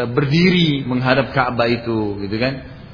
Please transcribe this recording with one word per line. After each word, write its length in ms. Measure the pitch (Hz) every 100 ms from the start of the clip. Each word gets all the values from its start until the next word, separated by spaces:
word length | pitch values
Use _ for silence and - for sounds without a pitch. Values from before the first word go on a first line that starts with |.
| 120
berdiri 800 | 123 131 160 185 180 160 139 123
menghadap 480 | 127 127 131 120 139
Ka'bah 320 | 123 120 120
itu, 480 | 120 117 110 104 101
gitu 200 | 98 110
kan? 320 | 127 139 - - -